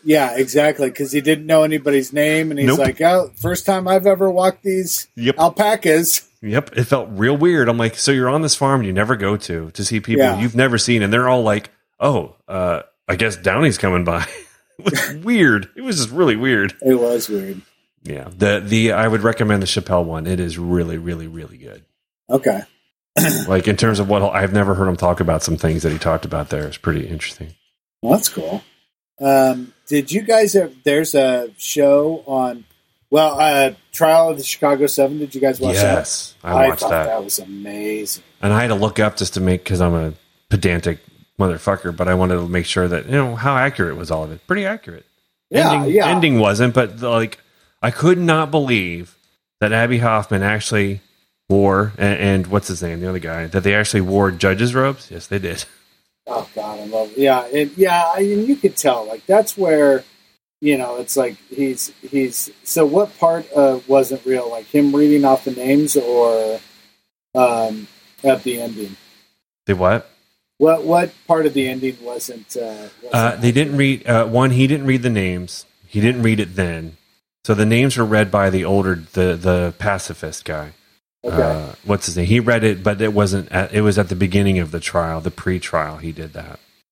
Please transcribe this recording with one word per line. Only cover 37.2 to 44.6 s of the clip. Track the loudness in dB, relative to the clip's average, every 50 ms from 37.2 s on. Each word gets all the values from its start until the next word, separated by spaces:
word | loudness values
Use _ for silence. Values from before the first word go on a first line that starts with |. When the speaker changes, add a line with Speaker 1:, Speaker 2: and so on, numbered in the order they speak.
| -4
Speaker 1:
was | -6 -6 -8
amazing. | -8 -10 -14 -14 -12 -12 -10 -8 -6 -6 -6 -6 -6 -8 -10 -12 _ _ _ _
Speaker 2:
And | 0 0
I | 2 2
had | 2 0
to | 0
look | 0 0 -2 0 0
up | 0 0 0
just | -4 -6 -4 -4
to | -2
make, | 0 0 0 0 -2
'cause | -4 -2 0
I'm | 2 2 2
a | 0 -2 -4 -8 -12 _ _ _ _ _ _
pedantic | -2 0 0 0 0 0 -2 -4 -6 -6 _ _ _ _ _ _ _ -2
motherfucker, | -2 -2 -2 -2 -2 -2 -2 -2 -4 -8 -4
but | -4 -2 0
I | 2
wanted | 2 2 2 0
to | -2 -2 -2
make | -4 -4 -4
sure | -2 -2 -2 0 0
that, | -2 -4 -4
you | -2
know, | -2 -2 -2 -2 -4
how | -4 -2 -2 0
accurate | 0 0 -2 -2 -2 -4 -4 -4 -8
was | -6 -6
all | -6 -6 -6
of | -8
it. | -12 -16 _ -6
Pretty | -4 -4